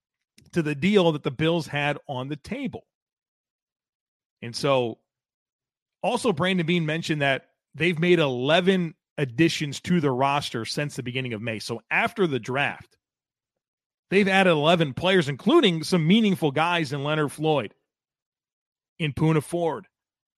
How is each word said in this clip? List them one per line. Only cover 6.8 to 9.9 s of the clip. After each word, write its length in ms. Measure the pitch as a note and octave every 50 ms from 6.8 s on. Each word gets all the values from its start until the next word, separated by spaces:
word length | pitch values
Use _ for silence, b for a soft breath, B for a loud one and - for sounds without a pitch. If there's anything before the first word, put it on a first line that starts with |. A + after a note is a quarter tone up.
| D#3+
mentioned 380 | D3+ D#3 E3 - - D#3 D3
that 240 | C#3+ C#3 C3 B2+ _ _ _ _ _ _ _
they've 240 | C3+ D#3+ F3+ F3 D3+
made 200 | F3 F3+ F3+ E3
eleven 760 | D3+ C3+ B2+ A#2+ B2+ C#3+ D#3+ F#3 F3 F#3+ F#3+ F#3 F3 D#3 - _ _ _ - -
additions 600 | D3 B2 A2+ B2+ E3 D#3+ - - D#3 C#3+ B2+ -
to 180 | - -